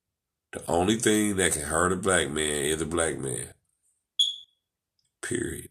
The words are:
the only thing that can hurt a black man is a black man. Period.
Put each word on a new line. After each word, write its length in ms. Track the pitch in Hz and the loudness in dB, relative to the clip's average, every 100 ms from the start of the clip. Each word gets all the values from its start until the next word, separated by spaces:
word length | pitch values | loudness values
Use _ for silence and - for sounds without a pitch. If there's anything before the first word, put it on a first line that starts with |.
| _ _ _ _ _ | _ _ _ _ _
the 120 | - - | -10 -2
only 300 | 85 95 113 | 2 2 2
thing 400 | 120 107 104 95 | 2 2 2 2
that 160 | 85 | 2
can 100 | 80 | 0
hurt 300 | 73 80 90 | 0 2 2
a 40 | 92 | 2
black 340 | 92 87 71 | 2 2 2
man 340 | 76 76 73 | 0 0 0
is 160 | 69 78 | 0 -2
a 60 | 78 | -2
black 320 | 82 80 65 | 0 0 -2
man. 300 | 65 60 - - _ _ _ _ _ - - - - _ _ _ _ _ _ _ | -6 -8 -10 -18 _ _ _ _ _ -2 -2 -4 -16 _ _ _ _ _ _ _
Period. 460 | - - - - - | -6 -4 -4 -6 -14